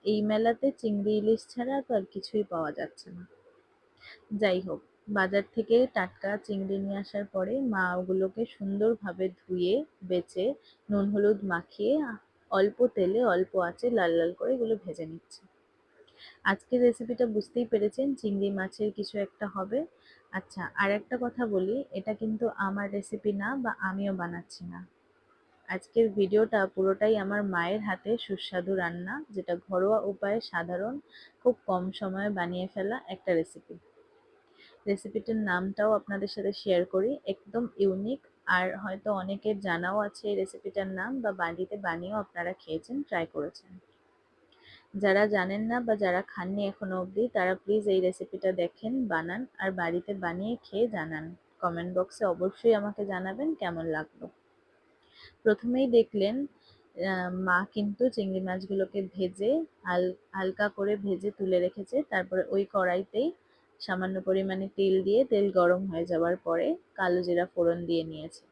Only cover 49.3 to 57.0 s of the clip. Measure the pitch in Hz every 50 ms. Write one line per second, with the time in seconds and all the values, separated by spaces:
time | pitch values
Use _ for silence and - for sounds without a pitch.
49.3 | 185 226 262 - _ - 196 190 190 180 170 165 170 175 175 - 202 190 180 170
50.3 | 175 180 196 220 240 - _ - - 202 233 233 214 175 156 160 165 151 156 165
51.3 | 175 _ _ _ _ _ - 175 170 170 175 180 185 185 185 185 - - 220 190
52.3 | 170 170 175 190 - - - 233 220 208 202 208 208 - 208 196 190 180 185 190
53.3 | 196 233 285 320 311 - 208 175 170 165 160 165 156 156 156 160 _ - - -
54.3 | _ _ _ _ _ _ _ _ _ _ _ _ _ _ _ _ _ - - -
55.3 | _ _ _ 220 208 - - 240 247 262 277 254 233 233 220 - - 208 190 202
56.3 | 233 269 285 277 _ _ _ - - _ _ _ _ -